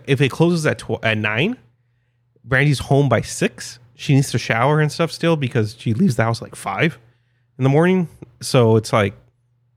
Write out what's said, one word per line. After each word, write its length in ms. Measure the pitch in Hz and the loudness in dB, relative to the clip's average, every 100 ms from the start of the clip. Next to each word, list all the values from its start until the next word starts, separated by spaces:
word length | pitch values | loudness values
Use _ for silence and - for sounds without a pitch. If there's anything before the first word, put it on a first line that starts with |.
| - | -2
if 140 | 131 | 0
it 100 | 139 | 0
closes 360 | - 165 170 147 | 2 0 2 -2
at 120 | - | -4
tw-, 240 | - 110 | -6 -4
at 140 | 113 110 | -2 -2
nine, 400 | 107 110 180 254 _ _ _ _ _ _ _ _ | -2 -2 -2 -4 _ _ _ _ _ _ _ _
Brandy's 360 | 117 131 147 135 | -2 2 2 0
home 280 | - 139 143 | 0 2 2
by 140 | 107 | 0
six. 560 | - - - - - - _ | -2 -4 -4 -4 -14 -18 _
She 200 | _ - | _ 2
needs 160 | 135 135 | 2 2
to 60 | 120 | -2
shower 400 | - 113 131 151 | -2 0 2 2
and 120 | 151 | 0
stuff 180 | - 165 | -2 -4
still 260 | - 165 160 | -2 -2 0
because 380 | 127 123 104 - | -2 -2 -2 -4
she 160 | 120 | -4
leaves 220 | 110 196 123 | 0 0 2
the 60 | |
house, 180 | 113 117 | -2 -4
like, 120 | - | -8
five 440 | - 101 98 160 - _ _ _ _ _ - | -12 -8 -2 -2 -4 _ _ _ _ _ -2
in 80 | |
the 60 | 131 | 0
morning. 380 | 143 175 185 170 - - _ | 2 2 2 -2 -8 -20 _
So 340 | - 135 113 110 | 0 2 4 4
it's 160 | - | 2
like, 220 | 120 98 - _ _ _ _ _ | 0 0 -4 _ _ _ _ _